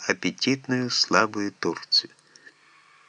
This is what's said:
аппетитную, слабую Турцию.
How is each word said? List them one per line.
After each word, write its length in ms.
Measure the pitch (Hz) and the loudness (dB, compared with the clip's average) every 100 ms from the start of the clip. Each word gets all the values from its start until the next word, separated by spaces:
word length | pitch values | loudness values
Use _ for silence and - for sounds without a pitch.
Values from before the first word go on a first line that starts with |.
| - | -4
аппетитную, 840 | 98 90 - - 135 - 127 123 | -2 -2 -2 0 -2 0 -2 0
слабую 640 | - - 98 110 107 101 | -2 2 4 2 0 -6
Турцию. 580 | - 87 80 - - - - _ - - _ _ - _ - | -4 -4 -4 0 0 0 -12 _ -20 -20 _ _ -20 _ -20